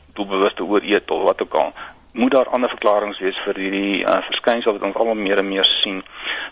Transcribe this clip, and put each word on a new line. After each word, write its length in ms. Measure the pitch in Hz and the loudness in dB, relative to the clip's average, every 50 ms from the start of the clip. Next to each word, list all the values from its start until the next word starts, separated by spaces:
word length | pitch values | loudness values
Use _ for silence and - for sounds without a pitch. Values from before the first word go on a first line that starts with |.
| - - - | -18 -16 -10
doelbewuste 520 | - 104 98 98 95 95 - - - 95 | -8 -6 -2 0 2 2 2 2 0 -2
ooreet 460 | 82 104 101 - 87 101 101 - - | 0 0 0 2 2 2 0 2 0
of 120 | - - - | -2 2 2
wat 200 | - - - 101 | 2 2 2 -2
ook 120 | - - | -2 0
al, 180 | - 71 - - - - - - - - - - | 0 0 0 -2 -8 -14 -16 -16 -20 -20 -12 -2
moet 180 | - 117 131 | 0 2 4
daar 180 | 135 131 123 - | 4 4 4 2
ander 200 | - 123 123 120 | 2 0 0 -2
verklaringe 480 | - - - 110 104 104 104 104 101 - | -2 0 2 2 4 4 2 0 -4 -4
wees 180 | 95 95 95 | -4 -4 -4
vir 180 | - - 101 98 | -2 -4 -4 -4
hierdie, 480 | 95 95 95 95 98 101 101 101 87 87 | -4 -4 -2 -2 0 0 0 0 0 2
eh, 180 | 98 95 92 92 | 2 0 0 0
verskynsel 500 | - - - - - 120 117 120 117 104 | -2 -6 -2 0 0 0 2 0 0 -2
wat 100 | 101 98 | 0 -2
ons 120 | 101 98 | -4 -2
almal 200 | - 113 117 113 | 0 0 0 0
meer 240 | 107 104 95 101 101 | -2 0 0 0 0
en 100 | 98 98 | 0 0
meer 160 | 95 95 95 | 0 0 2
sien, 380 | - - - - 104 95 95 92 - - - - - - - - - | 2 2 0 0 -2 -4 -6 -10 -12 -16 -12 -10 -8 -8 -8 -8 -10